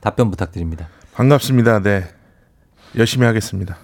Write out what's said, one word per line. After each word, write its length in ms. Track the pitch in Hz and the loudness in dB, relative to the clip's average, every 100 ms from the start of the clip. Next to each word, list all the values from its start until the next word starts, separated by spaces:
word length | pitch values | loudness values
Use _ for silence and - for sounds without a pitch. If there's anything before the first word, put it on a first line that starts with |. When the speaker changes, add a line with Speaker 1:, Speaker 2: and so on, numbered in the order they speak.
Speaker 1:
답변 300 | 107 - 113 | -4 0 -2
부탁드립니다. 580 | - 85 - 82 80 82 _ - - | -2 -6 -6 -8 -8 -14 _ -12 0
Speaker 2:
반갑습니다. 640 | 127 143 - 127 117 107 | 2 2 2 2 4 2
네. 240 | 101 98 90 _ _ _ _ _ _ _ _ | 2 -2 -4 _ _ _ _ _ _ _ _
열심히 300 | - 117 131 | 0 0 2
하겠습니다. 540 | 120 110 - 95 92 90 | 2 0 -4 -6 -8 -12